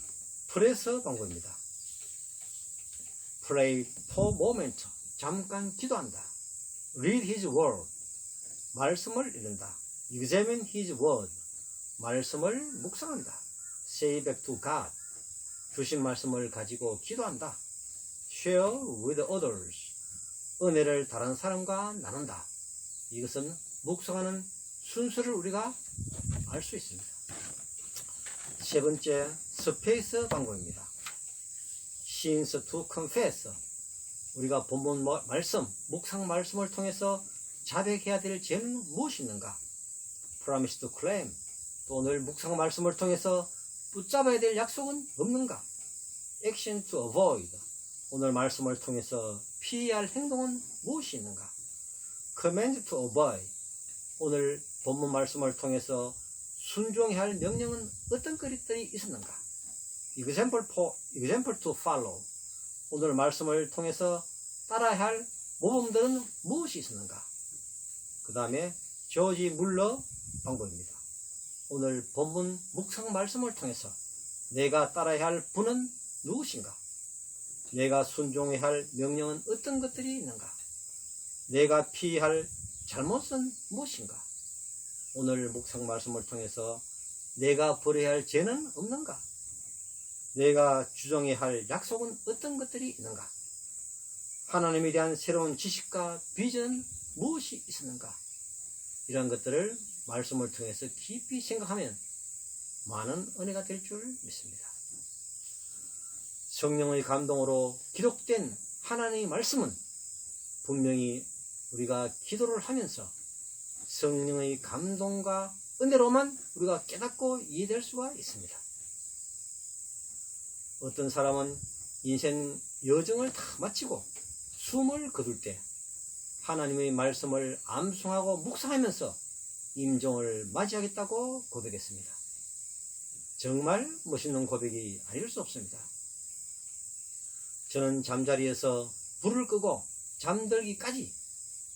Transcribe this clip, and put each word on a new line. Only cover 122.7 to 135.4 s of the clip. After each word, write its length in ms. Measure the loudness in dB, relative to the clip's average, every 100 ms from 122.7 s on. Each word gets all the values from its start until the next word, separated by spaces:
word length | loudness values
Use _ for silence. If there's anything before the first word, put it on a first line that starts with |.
| -2 6
여정을 480 | 6 6 2 2
다 80 | -2 -6 -4
마치고 460 | -2 -2 -2 -4 -6 -12 -12 -10 -12 -8
숨을 540 | 0 4 4 4 -2
거둘 300 | -2 -2 -2
때 180 | -4 -6 -8 -10 -10 -10 -10 -10 -10 -8
하나님의 480 | 0 2 2 4 4
말씀을 680 | 6 4 4 2 2 2 -2 -4
암송하고 720 | -2 0 -2 0 2 4 2
묵상하면서 880 | 0 -2 2 4 4 2 -2 -4 -10 -10 -12 -10 -8 0
임종을 680 | 4 4 4 2 2 0 -2
맞이하겠다고 920 | 0 2 2 0 -2 0 0 0 -2 -6
고백했습니다. 600 | -6 -4 -6 -6 -10 -10 -10 -8 -10 -10 -10 -10 -10 -10 -10 -10 -10 -10 -6
정말 580 | 0 2 6 4 4 -4 -2
멋있는 400 | -2 2 2 2
고백이 560 | 2 0 -2 -4 -6 -6
아닐 220 | -4 -4
수 120 | -4